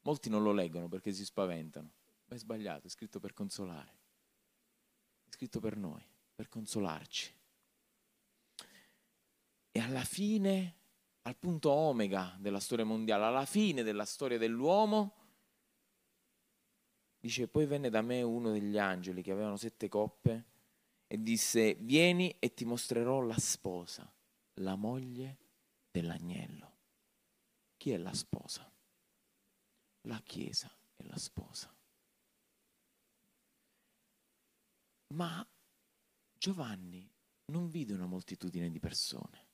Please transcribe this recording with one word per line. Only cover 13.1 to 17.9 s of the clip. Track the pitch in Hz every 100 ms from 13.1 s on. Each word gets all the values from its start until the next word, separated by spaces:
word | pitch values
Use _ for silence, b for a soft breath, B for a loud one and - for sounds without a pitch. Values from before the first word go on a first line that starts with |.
| 104
alla | 110 131 139
fine | 208 214 139
della | 110 104
storia | 104 - 139 120
dell'uomo, | 113 117 143 196 214 214 202 b b b b _ _ _ _ _ _ _ _ _ _ _ _ _ _ _ _ _
dice, | 117 127 117
"Poi | 151
venne | 147 143
da | 131